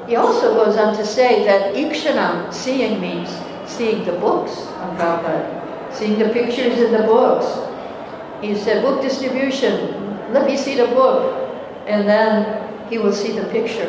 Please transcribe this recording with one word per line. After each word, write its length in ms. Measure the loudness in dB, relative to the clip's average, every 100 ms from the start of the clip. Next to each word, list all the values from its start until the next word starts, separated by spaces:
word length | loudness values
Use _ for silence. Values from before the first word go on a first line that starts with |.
| -2
he 80 | 2
also 400 | 2 4 4 4
goes 220 | 4 4
on 180 | 2 2
to 100 | -2
say 400 | 2 4 4 4
that 300 | 4 2 0
Ikshanam, 760 | -2 -2 0 0 0 -2 -6
seeing, 480 | -6 -4 0 0 -2
means 300 | -4 -6 -8 -8 -10 -12 -12
seeing 380 | -4 -2 0
the 100 | -2
books 540 | -2 0 0 -2 -8 -10 -10
of 160 | -8 -4
Prabhupada, 640 | -2 -2 -2 -4 -4 -8 -10 -12 -12
seeing 260 | -6 -2 2
the 120 | 2
pictures 500 | 2 0 0 0 2
in 120 | 4
the 120 | 4
books. 420 | 4 6 6 4 0 -4 -8 -10 -12 -12 -12 -14 -14 -10
He 140 | -4 -2
said, 260 | 0 2
"Book 200 | 2 0
distribution, 920 | 0 -2 -2 0 0 0 0 0 -2 -6 -6 -8 -2
let 160 | 2 2
me 100 | 0
see 180 | 0 2
the 120 | 4
book." 540 | 4 4 4 0 -2 -6 -8 -12 -12 -2
And 220 | 0 4
then 380 | 4 4 2 0 -4 -8 -12 -6
he 80 | 0
will 140 | 0
see 220 | 0 -2
the 120 | -4 -2
picture. 380 | -2 -2 -2